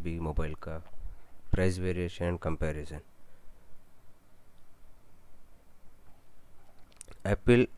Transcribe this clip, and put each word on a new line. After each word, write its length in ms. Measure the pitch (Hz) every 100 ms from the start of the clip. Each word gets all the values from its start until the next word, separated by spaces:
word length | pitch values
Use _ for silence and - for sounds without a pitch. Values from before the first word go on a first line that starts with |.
B 140 | 85 82
मोबाइल 340 | 80 76 78
का 220 | 80 - 80 - - - - - - -
प्राइस 260 | - 95 92
वेरिएशन 520 | 92 90 87 - 87
and 120 | 87
कंपैरिजन। 580 | - - 80 76 76 73 - - - - - - - - - - - - - - - - - - - - - - - - - - - - - - - - - - - - - - - - - - -
एप्पल 400 | 104 - 120 -